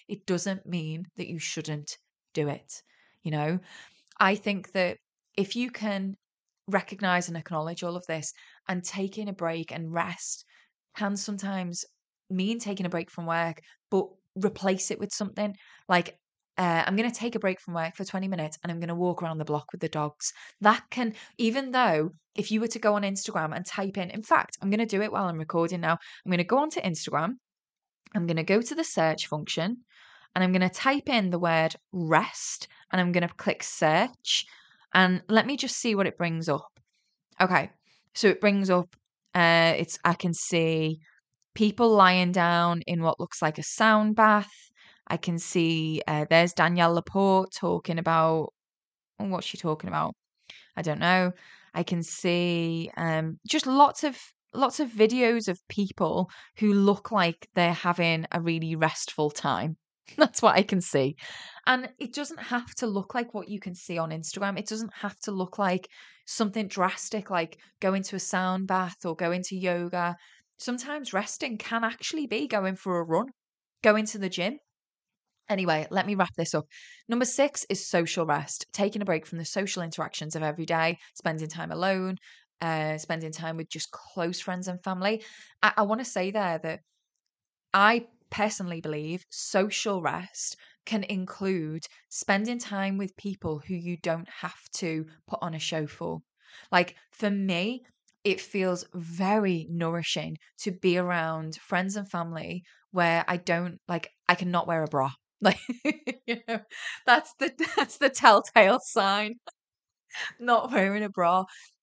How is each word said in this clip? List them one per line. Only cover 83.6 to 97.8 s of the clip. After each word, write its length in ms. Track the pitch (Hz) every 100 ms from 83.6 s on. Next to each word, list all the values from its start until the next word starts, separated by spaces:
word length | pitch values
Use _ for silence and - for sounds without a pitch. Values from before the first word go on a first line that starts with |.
| 156
just 220 | 156 -
close 480 | - - - 170 175
friends 280 | - 180 185
and 160 | 180
family. 400 | 196 180 196 220 - - - _
I, 120 | 208 -
I 40 |
wanna 220 | 202 220 247
say 260 | 190 185
there 280 | 214 185 160
that 160 | 160 160 _ _ _ _ _ _ _ _ _
I 340 | 196 208 233 233 _ _
personally 500 | - 214 - 180 165
believe 420 | 156 151 151 180 -
social 720 | - - 196 208 - 226 190
rest 560 | 151 175 180 - - - - _ -
can 180 | 214
include 800 | - 190 185 - 190 190 156 160 - - _
spending 500 | - - 196 220 240
time 380 | - 202 196 196
with 180 | 190 -
people 440 | 202 190 170 151 -
who 80 | 180
you 220 | 175 170
don't 300 | 170 165 175 -
have 280 | - - -
to 320 | - 175 160 156 - _
put 120 | -
on 120 | 170
a 60 | 160
show 260 | - 160 147
for. 340 | - 170 160 - _ _ - -
Like, 240 | 180 180 - _
for 180 | - 214
me, 540 | 202 190 170 202 262